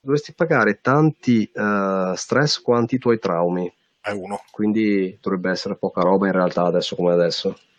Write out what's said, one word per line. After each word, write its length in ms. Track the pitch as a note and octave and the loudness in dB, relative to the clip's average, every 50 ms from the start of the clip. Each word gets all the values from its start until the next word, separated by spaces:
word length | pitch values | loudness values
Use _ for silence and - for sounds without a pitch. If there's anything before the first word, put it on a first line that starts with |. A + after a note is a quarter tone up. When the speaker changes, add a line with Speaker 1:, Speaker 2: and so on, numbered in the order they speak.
| _ | _
Speaker 1:
Dovresti 300 | C3+ C#3+ D3 - - - | -2 -2 -2 -2 -8 -4
pagare 460 | - F3 D#3 D#3+ B2 A2 G#2 G2+ - | -4 0 2 2 2 2 2 0 0
tanti, 600 | _ B2+ C3+ D3 D#3 D#3 - _ - - A#2+ A2 G#2 - _ | _ 2 2 4 4 2 0 _ 0 2 2 2 2 -2 _
eh, 600 | - G#2+ G#2 G#2 G2+ G2 G2 F#2+ F#2+ F#2 F#2 F#2 | -4 -2 -2 0 0 0 0 0 0 -2 -2 -4
stress 440 | F2 - - A2+ B2 D3 D3+ - - | -6 -4 -2 0 0 2 0 -2 -2
quanti 340 | _ - A#2+ A#2+ A#2 A2+ - | _ 0 0 2 2 0 -2
i 40 | B2 | -2
tuoi 200 | - B2 A#2 A2+ | 0 0 0 0
traumi. 520 | - G2 F2 E2+ F2 F2 F2+ F2+ F2+ F2 _ _ _ _ _ _ | 0 -2 0 0 0 0 0 -2 -4 -6 _ _ _ _ _ _
Speaker 2:
È 100 | - G#2+ | -10 -8
uno. 300 | G#2 G2+ F2+ G2 G2+ F#2+ - _ | -8 -8 -8 -10 -10 -12 -12 _
Speaker 1:
Quindi 680 | - - G#2+ G#2+ G#2+ A2+ A2 G#2 G2+ G2 F#2+ F#2 F#2 _ | -6 -4 -2 0 0 0 0 2 0 0 -2 -4 -6 _
dovrebbe 300 | - F#2+ F#2+ F#2 F2+ F#2 | -6 -4 -4 -2 -2 -4
essere 240 | F2+ - - G2 G2 | -4 -4 -4 -8 -6
poca 260 | _ - F#2+ - F#2 | _ -6 -4 -2 0
roba 240 | F2 F2+ G2 F#2+ G2 | 2 2 4 2 2
in 80 | G2 F#2 | 2 2
realtà, 300 | F#2 F#2 F2 - - F2 | 2 0 0 0 0 0
adesso 320 | F2 E2+ F2+ F2+ - F#2+ | 0 0 0 -2 -2 -4
come 160 | - F2 F2 | -2 0 2
adesso. 440 | F2 F2 E2+ E2 E2 - - G2 F2+ _ _ _ _ | 2 2 2 0 -2 -4 -6 -6 -6 _ _ _ _